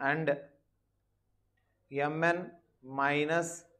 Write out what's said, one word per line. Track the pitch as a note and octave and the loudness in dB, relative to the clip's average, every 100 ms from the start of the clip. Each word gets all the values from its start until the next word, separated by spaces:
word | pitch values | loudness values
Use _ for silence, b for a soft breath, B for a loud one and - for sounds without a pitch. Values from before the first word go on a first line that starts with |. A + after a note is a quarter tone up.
| C#3 | 0
and | D3+ D#3 C#3 - _ _ _ _ _ _ _ _ _ _ _ _ _ _ | 2 2 0 -4 _ _ _ _ _ _ _ _ _ _ _ _ _ _
M | C#3 C#3+ D#3 E3 | -2 -2 2 2
N | F3 F#3 - _ _ B2+ C3+ | 2 -2 -12 _ _ -10 -2
minus | C#3 D3 D3+ E3 E3+ - - _ | 2 2 2 0 -2 -6 -16 _